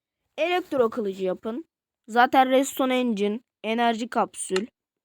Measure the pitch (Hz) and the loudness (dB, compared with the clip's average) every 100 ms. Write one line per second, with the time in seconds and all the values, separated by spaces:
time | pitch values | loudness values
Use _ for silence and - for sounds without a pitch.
0 | _ _ _ - 339 359 359 277 233 247 | _ _ _ -6 -2 -2 -2 0 0 0
1 | 196 190 185 180 226 254 - _ _ _ | -6 -4 -4 -4 -8 -10 -12 _ _ _
2 | - 233 254 269 262 262 269 - 262 254 | -2 2 4 4 6 4 2 -2 0 2
3 | 247 196 208 226 _ _ 214 233 233 220 | 0 0 -2 -4 _ _ -6 0 0 0
4 | 240 233 185 - - 185 226 _ _ _ | -4 -2 -2 -4 -4 -2 -4 _ _ _